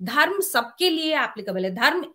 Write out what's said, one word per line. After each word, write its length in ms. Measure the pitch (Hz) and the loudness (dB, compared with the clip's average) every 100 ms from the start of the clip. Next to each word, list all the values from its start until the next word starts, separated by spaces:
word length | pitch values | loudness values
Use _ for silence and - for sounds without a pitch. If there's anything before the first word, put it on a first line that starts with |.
धर्म 380 | 185 277 330 392 | -2 2 2 2
सबके 500 | - 247 233 - 359 | 0 0 -2 0 0
लिए 280 | 320 311 294 | 2 0 0
एप्लीकेबल 440 | 226 214 196 185 | -2 -6 -6 -4
है। 100 | 190 | -4
धर्म 300 | 190 285 349 - | 2 2 2 -4